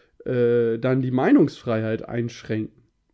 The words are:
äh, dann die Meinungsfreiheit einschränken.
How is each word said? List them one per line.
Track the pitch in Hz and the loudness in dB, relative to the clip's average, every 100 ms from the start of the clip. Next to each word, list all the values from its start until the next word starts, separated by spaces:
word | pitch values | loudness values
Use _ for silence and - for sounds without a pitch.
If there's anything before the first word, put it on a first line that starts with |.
| _ _ - | _ _ -4
äh, | 123 120 120 117 113 | 0 2 2 2 0
dann | 127 131 | 0 0
die | 127 | 0
Meinungsfreiheit | 127 165 285 151 - 123 110 110 113 - | 0 4 4 4 0 -4 -2 -2 -4 -6
einschränken. | 120 117 - - 110 110 _ _ _ _ | -6 -6 -8 -6 -6 -6 _ _ _ _